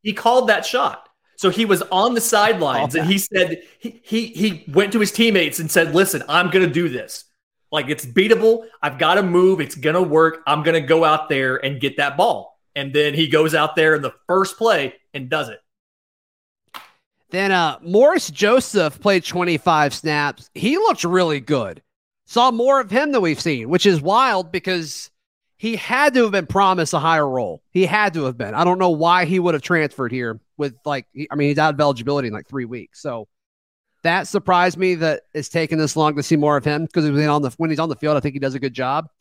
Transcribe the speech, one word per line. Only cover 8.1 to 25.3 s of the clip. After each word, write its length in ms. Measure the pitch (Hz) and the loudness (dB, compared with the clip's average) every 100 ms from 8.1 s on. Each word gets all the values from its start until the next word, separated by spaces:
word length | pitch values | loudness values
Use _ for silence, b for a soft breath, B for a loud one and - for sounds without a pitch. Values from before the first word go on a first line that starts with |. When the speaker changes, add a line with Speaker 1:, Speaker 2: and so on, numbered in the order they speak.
| 117 208 208 220 226 B B | 0 2 2 2 2 B B
Speaker 1:
I've 160 | 147 139 | -8 -2
gotta 240 | 160 190 | 0 2
move. 360 | 190 175 185 185 | 2 4 4 2
It's 160 | 139 | -4
gonna 280 | - 143 170 | -4 -2 0
work. 400 | 175 156 160 160 - | 2 4 2 0 -4
I'm 160 | 151 | 0
gonna 200 | 156 160 | 0 0
go 200 | 139 160 | 2 2
out 280 | 160 156 - | 4 0 -2
there 260 | 139 131 131 | -2 -2 -4
and 240 | 139 139 | -6 -4
get 160 | 139 139 | -6 -2
that 220 | 143 139 | -4 0
ball." 420 | 214 110 - _ _ 143 | 0 -2 -10 _ _ -12
And 160 | 139 | -4
then 220 | 147 147 | 0 0
he 120 | 147 156 | 0 0
goes 280 | 151 156 | 2 2
out 200 | 151 151 | 2 0
there 200 | 165 156 | 2 2
in 80 | 151 | 2
the 100 | 131 - - | -2 -10 -2
first 320 | 185 190 - | 0 0 0
play 380 | 226 180 135 - _ | 0 0 -2 -10 _
and 160 | 139 127 | -14 -6
does 180 | 156 123 | -4 -6
it. 140 | 107 _ _ _ _ _ _ _ _ _ _ _ - - _ _ _ _ | -12 _ _ _ _ _ _ _ _ _ _ _ -20 -20 _ _ _ _
Speaker 2:
Then, 220 | 180 196 | -4 0
uh, 260 | 185 160 135 | 0 0 -4
Morris 500 | 170 202 285 349 - | 0 4 4 4 -4
Joseph 720 | 147 208 254 - 202 156 - | -2 2 2 2 0 -2 0
played 240 | 208 190 | 0 0
twenty-five 680 | - 175 175 160 185 156 143 | -2 -4 -2 0 2 2 2
snaps. 560 | - 160 151 147 - - | -2 -4 -2 -2 -6 -18
He 220 | - 202 339 | -4 -2 2
looked 280 | 440 - | 0 0
really 360 | 175 185 170 143 | 0 0 2 -2
good. 400 | 120 143 101 85 _ _ _ _ _ | -2 -2 -2 -10 _ _ _ _ _
Saw 240 | 233 254 | 2 2
more 300 | 226 254 277 | 2 2 2
of 100 | 214 | 2
him 220 | 220 302 | 0 2
than 100 | 262 | 0
we've 180 | 175 147 | 0 -2
seen, 300 | 170 135 113 | -4 -4 -2
which 160 | 175 202 | 0 2
is 160 | 165 | 2
wild 500 | 151 220 262 196 170 | 2 2 2 0 -4
because 580 | 175 190 180 156 - - _ _ | -8 -4 -6 -6 -14 -18 _ _